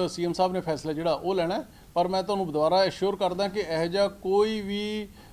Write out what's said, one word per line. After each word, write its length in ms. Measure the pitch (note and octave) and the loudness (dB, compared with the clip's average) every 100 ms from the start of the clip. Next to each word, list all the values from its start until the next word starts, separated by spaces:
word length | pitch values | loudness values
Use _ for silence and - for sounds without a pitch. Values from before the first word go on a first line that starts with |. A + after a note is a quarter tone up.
| F3 | -2
ਸੀਐਮ 240 | - E3+ | -2 -2
ਸਾਹਿਬ 180 | E3+ F#3 | 2 2
ਨੇ 100 | F#3 | 0
ਫੈਸਲਾ 320 | E3+ D3 D#3+ | -2 -4 -4
ਜਿਹੜਾ 200 | D3+ E3+ | -2 0
ਉਹ 220 | D3 F3 F#3+ | 0 0 0
ਲੈਣਾ 200 | E3 A3 | 0 -2
ਹੈ। 120 | C4+ - - | -6 -16 -4
ਪਰ 140 | E3+ F3+ | 0 0
ਮੈਂ 160 | F#3+ | 0
ਤੁਹਾਨੂੰ 280 | F#3+ G3+ F3+ | 0 -2 0
ਦੁਬਾਰਾ 240 | D3 D#3 F#3 | 2 4 4
ਐਸ਼ੋਰ 400 | F#3+ - G3 G3 | 2 2 -2 0
ਕਰਦਾ 320 | F#3 F3+ G3+ | -2 0 -2
ਕਿ 120 | G3+ | -2
ਇਹੋ 260 | E3 D#3+ E3+ | -2 0 0
ਜਿਹਾ 220 | F#3+ G3+ | 2 0
ਕੋਈ 540 | G3 F#3 G3+ G#3+ A3 | 0 0 2 2 0
ਵੀ, 460 | G3 G3+ G#3 G#3+ G3+ - - | -4 -4 -4 -6 -8 -14 -20